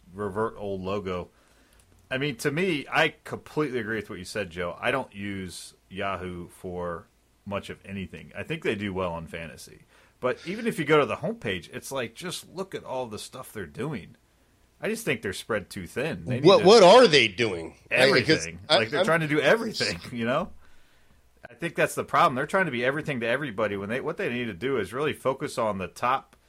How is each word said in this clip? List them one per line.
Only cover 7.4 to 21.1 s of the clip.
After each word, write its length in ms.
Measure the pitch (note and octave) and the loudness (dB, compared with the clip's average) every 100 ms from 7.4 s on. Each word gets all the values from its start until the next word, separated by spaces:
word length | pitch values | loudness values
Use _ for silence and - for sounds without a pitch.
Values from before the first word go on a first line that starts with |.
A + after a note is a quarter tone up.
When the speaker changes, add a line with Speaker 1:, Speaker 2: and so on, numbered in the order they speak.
| G2+ | -10
Speaker 1:
much 240 | G2 - | -8 -8
of 80 | F#2 - | -16 -12
anything. 460 | G2 F#2 D#2+ D#2+ - | -10 -10 -14 -16 -14
I 60 | |
think 220 | G2 D#3+ | -10 -6
they 100 | D#3+ | -4
do 180 | G#2 G#2 | -4 -4
well 220 | F#2 F#2 | -4 -4
on 140 | E2+ E2 | -6 -10
fantasy. 540 | E2 D#2+ - - - _ _ _ - B2 | -12 -12 -16 -20 -20 _ _ _ -8 -6
But 140 | A#2+ E3+ | -6 -8
even 180 | G#3+ A3+ | -6 -6
if 140 | - | -4
you 60 | C#3+ | 2
go 140 | D3+ | 4
to 60 | A#2+ | 2
the 120 | G2+ | -2
homepage, 520 | E3+ A3+ A2+ F#2 - | -6 -6 -6 -6 -8
it's 200 | A#2+ - | -14 -10
like, 240 | C3+ A2+ - | -8 -8 -10
just 340 | F3 - - | -12 -12 -14
look 240 | F3+ F#3+ | -12 -10
at 100 | B2+ | -10
all 220 | - C3 B2 | -10 -8 -8
the 140 | G#2 | -10
stuff 340 | - B2+ - | -14 -16 -14
they're 140 | G#2+ E2+ | -12 -12
doing. 480 | C#2+ C#3 A#2 D#2 - _ _ _ _ _ - | -8 -8 -8 -12 -20 _ _ _ _ _ -10
I 80 | E3+ | -6
just 160 | A3 - | -6 -4
think 160 | B2+ | -4
they're 120 | G2+ | -4
spread 360 | - - G#2+ F2 | -8 -4 -4 -4
too 160 | G2+ E2+ | -12 -10
thin. 400 | - D#3 F#2 - | -6 -6 -6 -6
They 140 | A#2+ | 4
need 60 | F3 | 6
Speaker 2:
What, 160 | F#3 | 8
Speaker 1:
to 40 | F3+ | 10
Speaker 2:
what 160 | A#3 | 12
are 240 | F3+ A#3+ A#3 | 12 12 10
they 220 | D3 A2+ | 8 4
doing? 480 | G2 A2+ F2 E2 - - | 2 -2 -2 -8 -14 -2
Right? 340 | A#2 C3+ C3 B2+ | 4 6 6 4
'Cause 220 | D#3+ E2 | 2 0
Speaker 1:
Everything. 120 | E2+ - | -10 0
Speaker 2:
I, 100 | E3 | 0
Speaker 1:
Like, 120 | A2+ | 2
they're 120 | D3 | 0
Speaker 2:
I'm 40 | G3 | 2
Speaker 1:
trying 140 | E3 | 2
to 80 | D#3 | 2
do 120 | D3 | 2
everything, 600 | C#3 A3+ A#3 - G#2+ E2+ - | 4 2 0 -4 -4 -4 -8
<laughs> 60 | |
you 140 | A#2+ A#2 | -6 -2
know? 240 | D3 G3 - - - - _ _ | -2 -4 -12 -20 -20 -20 _ _